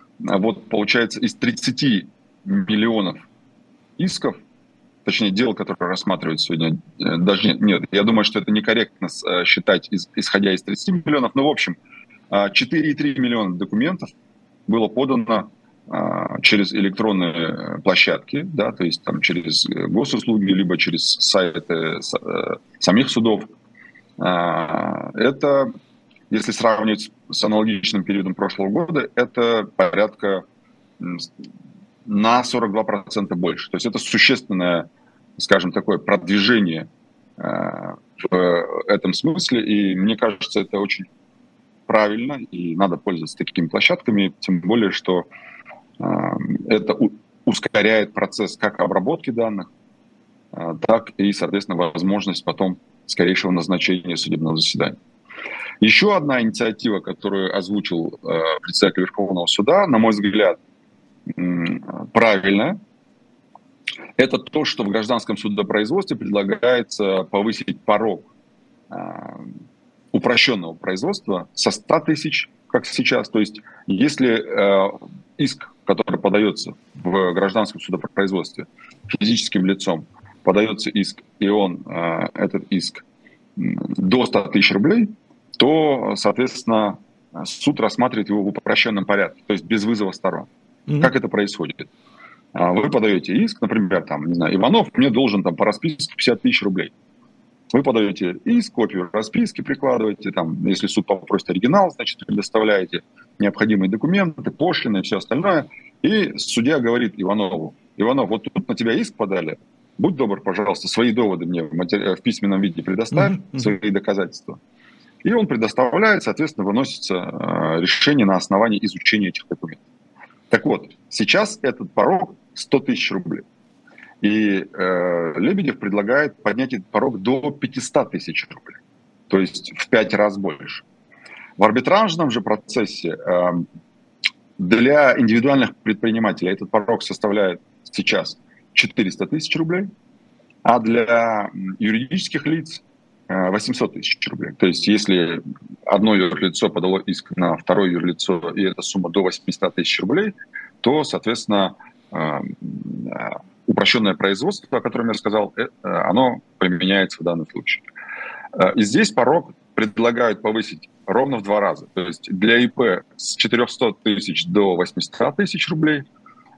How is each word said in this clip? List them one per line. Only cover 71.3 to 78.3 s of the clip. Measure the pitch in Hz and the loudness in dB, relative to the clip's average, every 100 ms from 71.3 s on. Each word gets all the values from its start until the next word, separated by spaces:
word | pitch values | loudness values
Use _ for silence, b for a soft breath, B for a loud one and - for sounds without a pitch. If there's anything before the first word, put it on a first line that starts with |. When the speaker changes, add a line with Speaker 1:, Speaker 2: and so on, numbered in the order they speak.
| 92 - | -6 -6
Speaker 1:
со | - 113 | -2 -2
ста | - - 156 | -2 0 2
тысяч, | 160 151 156 - - _ _ | 2 -2 -2 -4 -6 _ _
как | 123 - | -2 -2
сейчас. | - 120 123 104 | -2 0 0 0
То | 110 | 0
есть, | 101 - B B B | 0 -4 B B B
если, | 95 143 139 127 | 0 2 2 2
э, | 113 - 107 101 98 98 - - - _ - | 2 0 2 4 4 2 -2 -16 -20 _ -4
иск, | 143 - - _ | -4 -4 -16 _
который | - 95 - 95 | 0 0 0 0
подается | 101 101 104 - - - _ | 2 4 2 0 -8 -16 _
в | - 90 95 92 | -8 -2 0 2
гражданском | 87 98 110 101 - | 2 0 0 -2 -6
судопроизводстве | - 92 - - 98 | -8 -6 -4 -2 0